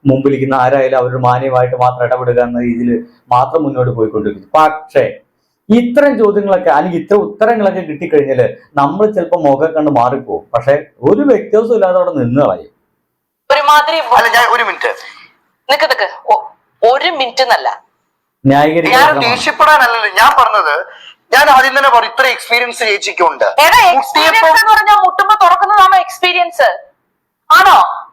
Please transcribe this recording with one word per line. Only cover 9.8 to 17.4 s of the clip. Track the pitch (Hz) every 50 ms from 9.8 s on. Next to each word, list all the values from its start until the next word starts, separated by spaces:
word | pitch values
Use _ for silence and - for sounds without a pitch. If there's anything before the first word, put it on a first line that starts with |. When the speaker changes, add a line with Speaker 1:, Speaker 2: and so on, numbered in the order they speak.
| 151 147
Speaker 1:
മാറിപ്പോകും. | 135 120 117 123 135 139 135 - 92 82 - _ -
പക്ഷെ | - - 135 139 151 156 _ _ _
ഒരു | 117 143 196 226
വ്യത്യാസവും | 285 285 247 190 - - - 214 226 220 240
ഇല്ലാതെ | 214 196 185 180
അവിടെ | 185 180 180
നിന്ന് | 165 143 123 120 120 139
കളയും. | 143 110 92 87 - - _ _ _ _ _ _ _ _ _ _ _ _ _ _ _ _
Speaker 2:
ഒരുമാതിരി | 277 285 294 294 294 302 294 302 330 330
Speaker 3:
അല്ല, | 262 226 233 - 226 233 226
ഞാൻ | 240 240 240 240
ഒരു | 247 233
മിനിറ്റ്. | 208 180 - - 120 98 - - - - - - _ _ _ _ _ _ _ _ -
Speaker 2:
നിക്ക് | 269 294 302
നിക്ക്. | 302 262 214 202 180 - - -
ഒ-, | - 214 214 214 - _ _ _ _ _ _ - 226
ഒരു | 254 277 294 349
മിനിറ്റ് | 349 294 262 240 - 254